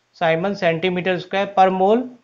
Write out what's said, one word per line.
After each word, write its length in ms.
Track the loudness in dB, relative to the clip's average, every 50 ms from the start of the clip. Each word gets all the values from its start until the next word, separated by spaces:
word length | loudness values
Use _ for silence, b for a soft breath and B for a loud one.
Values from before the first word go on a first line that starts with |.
| _ _ _ -2
Simon 360 | 0 0 0 0 -2 -4 -4
centimeter 600 | -2 -2 -2 0 0 -2 -2 -2 -2 -2 -2 -2 -4
square 300 | -4 -6 -4 -4 -4 0 2 4
per 100 | 4 4 4
mole। 280 | 2 2 2 2 2 0 -4 -12 -20